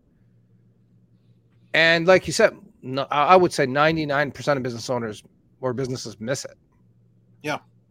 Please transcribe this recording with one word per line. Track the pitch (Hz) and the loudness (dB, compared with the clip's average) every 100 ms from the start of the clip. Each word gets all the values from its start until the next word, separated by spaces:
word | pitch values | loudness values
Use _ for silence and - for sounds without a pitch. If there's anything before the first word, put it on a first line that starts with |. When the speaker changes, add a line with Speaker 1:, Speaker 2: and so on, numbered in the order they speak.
| _ _ _ _ _ _ _ _ _ _ _ _ _ _ _ _ _ | _ _ _ _ _ _ _ _ _ _ _ _ _ _ _ _ _
Speaker 1:
And | 151 165 170 165 | 2 2 4 4
like | 185 - | 4 2
you | |
said, | 185 196 104 - _ | 0 0 0 -20 _
no, | 127 135 - | -8 -6 -2
I, | 147 147 | 2 6
I | 185 | 6
would | 175 | 4
say | - 135 | 0 -2
ninety-nine | 139 156 160 147 139 143 | 2 2 0 -2 -2 -2
percent | - 147 139 | -4 -4 -2
of | |
business | 127 117 120 | -4 -8 -6
owners | 120 113 101 - _ _ _ | -6 -6 -12 -18 _ _ _
or | 127 | -6
businesses | 120 127 127 117 101 | -6 -6 -8 -12 -12
miss | 110 139 - | -8 -8 -10
it. | - _ _ _ _ _ _ _ _ | -18 _ _ _ _ _ _ _ _
Speaker 2:
Yeah. | 151 131 _ _ _ | -8 -8 _ _ _